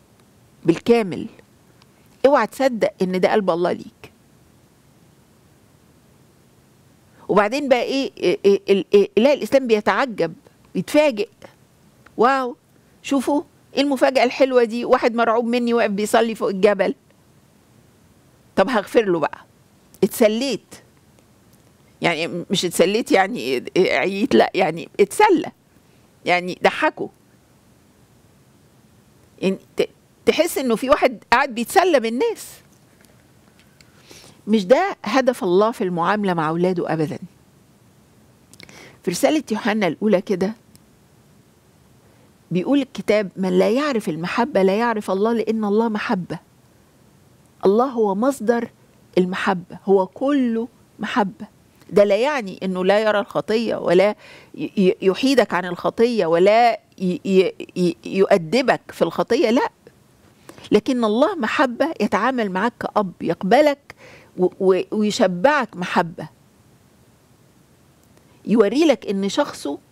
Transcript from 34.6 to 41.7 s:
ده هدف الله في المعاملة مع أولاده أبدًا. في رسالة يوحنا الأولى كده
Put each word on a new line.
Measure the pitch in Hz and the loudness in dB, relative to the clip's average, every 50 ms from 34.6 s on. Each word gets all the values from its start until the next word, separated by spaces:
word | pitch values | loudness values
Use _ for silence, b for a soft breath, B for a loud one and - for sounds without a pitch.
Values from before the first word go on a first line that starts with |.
| 185 | 4
ده | 180 262 311 370 403 - _ - | 4 2 4 2 -2 -4 _ -8
هدف | 208 214 269 254 254 240 - 247 | -2 -2 0 0 0 -2 -2 -2
الله | 180 175 190 214 226 | 2 2 4 2 2
في | - - 208 | 0 -2 -4
المعاملة | 180 180 165 170 180 208 214 202 190 175 | -4 -2 -2 0 0 0 -2 0 -2 -2
مع | 170 151 156 | -2 -2 -2
أولاده | 160 170 175 185 185 170 - - | -2 0 0 0 0 -2 -4 -4
أبدًا. | 156 160 156 143 123 - 185 - _ _ _ _ _ _ _ _ _ _ _ _ _ _ _ _ _ _ _ _ _ _ _ _ - - B B B B B B B B | -2 -4 -4 -4 -6 -12 -14 -18 _ _ _ _ _ _ _ _ _ _ _ _ _ _ _ _ _ _ _ _ _ _ _ _ -20 -20 B B B B B B B B
في | B 190 | B -6
رسالة | 175 - - 254 302 311 - - | -4 0 0 2 2 0 -2 -4
يوحنا | 214 208 - 214 208 220 196 | -6 -4 -2 -2 -2 0 0
الأولى | 170 135 - 202 214 196 175 | -2 -2 -2 0 0 2 0
كده | - - 196 175 190 208 220 - _ _ _ - _ _ _ _ _ _ _ _ _ _ _ _ _ _ _ _ _ _ | 0 -2 -2 -2 -2 -4 -4 -8 _ _ _ -20 _ _ _ _ _ _ _ _ _ _ _ _ _ _ _ _ _ _